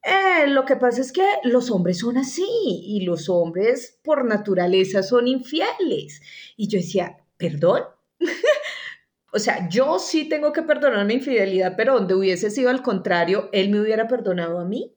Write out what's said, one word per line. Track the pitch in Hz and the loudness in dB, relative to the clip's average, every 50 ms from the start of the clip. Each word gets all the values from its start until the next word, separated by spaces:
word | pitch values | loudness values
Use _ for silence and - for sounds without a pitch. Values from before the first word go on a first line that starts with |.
| - | 0
"Eh, | 719 370 392 392 381 359 330 294 285 | 2 2 2 4 4 4 4 2 4
lo | 277 269 254 | 2 2 2
que | - 277 - | 2 2 2
pasa | 254 247 226 240 | 2 0 2 0
es | 262 254 | -4 -2
que | - 359 381 392 415 - - | 0 2 2 2 2 2 0
los | 247 233 247 233 - | 2 2 2 2 2
hombres | 226 185 175 180 180 175 | 0 0 2 0 0 0
son | 226 233 247 262 | -2 -2 -2 -2
así, | 269 - - 339 370 415 466 466 415 269 180 - - | -2 -2 -4 -4 -4 -2 0 0 0 0 -2 -4 -6
y | - 208 202 | -4 -4 -2
los | 185 175 175 156 151 - | -2 -2 -2 -4 -2 0
hombres | 185 175 170 165 165 180 202 226 254 277 - - _ _ _ | 0 2 0 0 0 0 2 2 0 0 -4 -14 _ _ _
por | 302 302 277 262 | 0 0 2 2
naturaleza | 233 214 202 208 208 190 175 175 180 180 190 185 185 190 202 190 | 0 0 0 0 0 0 0 2 2 4 2 2 2 2 -2 0
son | - 247 240 240 247 | 2 2 2 2 2
infieles". | 262 262 254 - 302 320 370 453 - - 392 302 196 147 - 147 - - _ - - - - - _ | 0 -2 -4 -4 -4 -2 -2 -2 -2 -2 -2 -2 -2 -4 -6 -10 -18 -20 _ -20 -20 -20 -20 -20 _
Y | - 214 - | -6 -4 -2
yo | 214 190 | -2 -2
decía, | 170 - - 196 170 - - _ _ _ _ _ | -2 0 -2 -2 -2 -2 -8 _ _ _ _ _
"¿Perdón?". | 170 170 147 147 160 170 220 - - - - _ _ _ _ _ | -6 -6 -2 2 2 2 2 2 -2 -6 -14 _ _ _ _ _
<laughs> | 330 - - - - 539 587 587 587 605 - - - - - _ _ _ _ _ _ _ - | -4 -4 -4 0 2 2 2 2 -2 -10 -12 -12 -14 -16 -18 _ _ _ _ _ _ _ -6
O | 214 | -2
sea, | 202 - 190 - 180 170 | -2 -2 -2 -2 -4 -2
yo | 170 220 262 285 330 370 | 0 2 2 2 2 -2
sí | 370 - - 311 294 311 | -2 -2 -2 -2 -2 0
tengo | 311 302 294 302 294 | -2 0 0 0 -2
que | 339 | -2
perdonar | 320 311 302 254 262 277 240 208 202 202 | 0 0 0 2 2 2 2 2 0 0
mi | 226 | 0
infidelidad, | 262 262 294 262 220 196 196 185 185 185 185 180 | -2 -2 0 0 2 2 2 2 0 0 0 0
pero | 214 220 247 269 | 0 2 2 2
donde | 240 196 180 190 | 2 2 2 0
hubiese | 190 196 190 185 170 196 208 | 2 2 2 0 0 -2 -4
sido | 208 277 254 247 | -2 0 0 0
al | 254 269 262 | 0 0 -2
contrario, | 254 208 190 - 202 180 170 170 165 185 214 - - | -2 -2 -2 0 0 2 2 2 2 0 0 -2 -2
él | - 202 190 196 | 0 0 0 2
me | 208 208 | 2 0
hubiera | 214 214 220 214 226 226 | 0 0 0 0 0 0
perdonado | 254 240 196 196 180 175 170 165 170 175 | -2 -2 -2 -2 -2 -2 -2 -4 -4 -4
a | 175 | -4
mí. | 175 208 269 427 - _ | -4 -6 -6 -8 -10 _